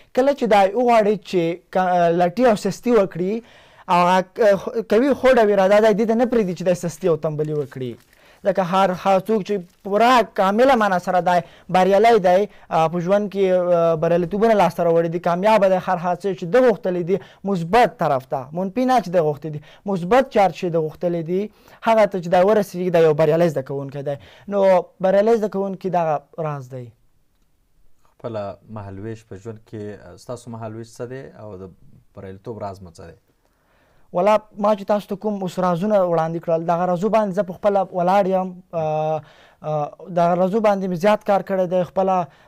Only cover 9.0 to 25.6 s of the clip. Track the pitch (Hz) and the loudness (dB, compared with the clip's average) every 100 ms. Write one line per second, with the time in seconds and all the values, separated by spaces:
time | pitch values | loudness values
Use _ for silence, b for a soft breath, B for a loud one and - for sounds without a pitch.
9 | 196 190 185 220 185 208 175 _ 196 202 | 0 0 0 -4 -2 -6 -8 _ -4 2
10 | 233 247 226 - 190 208 262 247 208 180 | 4 4 2 -2 0 2 4 4 2 0
11 | 190 180 175 175 175 B B 180 185 196 | 0 0 2 0 -2 B B 0 4 4
12 | 226 226 180 185 208 b b 175 160 175 | 6 4 4 2 2 b b 0 0 0
13 | 170 202 208 190 190 185 180 170 165 165 | 0 0 0 0 2 2 2 2 2 0
14 | 165 175 170 196 226 214 170 175 170 170 | 0 0 -2 0 2 4 2 0 0 2
15 | 170 170 175 175 202 220 190 185 185 180 | 0 -2 -4 0 2 4 4 0 -2 -4
16 | 175 175 202 185 170 233 254 196 190 175 | -2 -4 -4 -6 0 2 4 2 -2 -4
17 | 165 190 B B 196 190 165 226 359 - | -2 -4 B B -6 -4 0 2 2 0
18 | 160 135 - 143 127 160 190 240 254 254 | -2 -2 -4 -8 -8 -8 -6 -2 0 0
19 | 180 175 151 139 160 151 B B 196 196 | 0 0 0 -2 -8 -12 B B -6 -6
20 | 175 240 262 220 190 170 180 165 156 - | 0 2 2 2 0 0 -4 -2 -4 -4
21 | 175 170 156 185 208 b b b - 226 | -4 -4 -4 -4 -6 b b b 0 2
22 | 202 190 170 180 190 214 - 175 180 170 | 2 0 0 2 4 2 0 -4 0 4
23 | 160 151 156 160 175 147 131 139 139 143 | 4 4 2 2 0 -2 -8 -10 -10 -10
24 | 139 143 B B B 196 190 180 - - | -8 -10 B B B 0 4 2 0 -4
25 | 185 196 214 226 202 196 | 0 2 4 2 0 -4